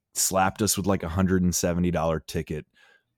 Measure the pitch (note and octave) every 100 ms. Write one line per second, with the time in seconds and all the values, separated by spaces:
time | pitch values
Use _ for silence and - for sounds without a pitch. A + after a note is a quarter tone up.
0 | _ - - F#2 F#2+ - G#2 - F#2+ G2
1 | E2+ E2+ F#2 F#2 F2+ E2+ F2+ E2+ F2 E2
2 | E2 D#2+ - E2+ D2+ D#2 - _ _ _
3 | _